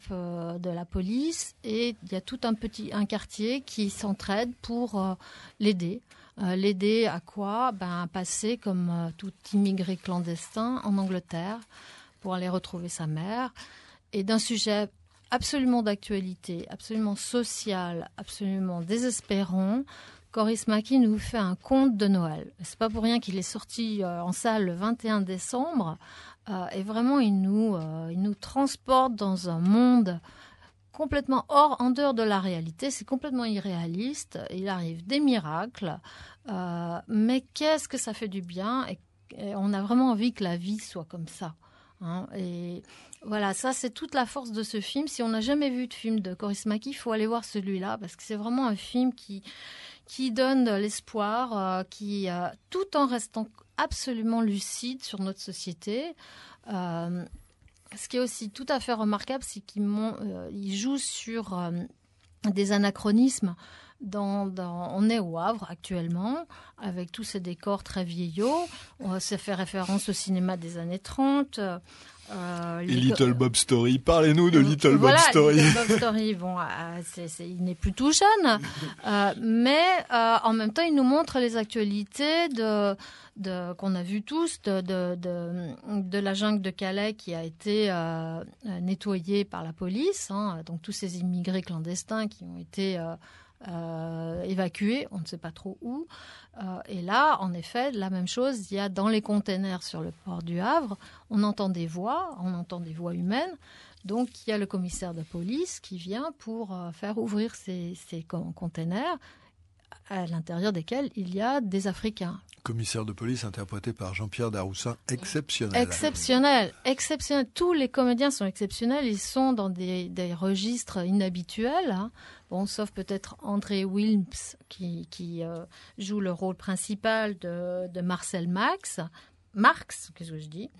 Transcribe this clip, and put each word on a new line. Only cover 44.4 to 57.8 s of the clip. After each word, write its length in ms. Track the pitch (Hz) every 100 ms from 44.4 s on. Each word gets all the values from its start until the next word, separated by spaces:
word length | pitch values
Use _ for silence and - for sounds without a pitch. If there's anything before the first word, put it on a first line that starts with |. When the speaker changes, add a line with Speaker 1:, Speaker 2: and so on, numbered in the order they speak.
| 240
Speaker 1:
de 120 | 214
ce 160 | 220 214
film. 260 | 196 277 302
Si 140 | -
on 60 | 233
n'a 120 | 220
jamais 280 | 220 294 277
vu 160 | 247 247
de 80 |
film 260 | - 226 220
de 140 | 185
Kaurismäki, 560 | 180 208 202 214 214 262
il 40 |
faut 180 | 285 240
aller 160 | 220 220
voir 160 | 233
celui-là, 540 | 214 208 190 190 190 220
parce 180 | 180 -
que 80 |
c'est 100 | -
vraiment 320 | 208 220 247 254
un 80 |
film 400 | 202 - 247 254
qui, 300 | 247 - 196 - - - - - - -
qui 260 | - 262
donne 320 | 220 262 269
de 80 | 240
l'espoir, 840 | 196 208 - - 220 208 226 254 214
euh, 280 | 190 185 185
qui, 400 | - 208 202 185
euh, 200 | 175 180 - _
tout 260 | 370 392 302
en 100 | 277
restant 400 | 247 - 226 220 - - -
absolument 640 | 311 - 262 226 226 233
lucide 640 | 226 202 - - 240 262
sur 160 | - 196
notre 200 | 190 196
société. 760 | - - 190 165 - 226 330 320 - - - - -
Euh, 520 | 196 180 165 170 175 165 - - _ _ _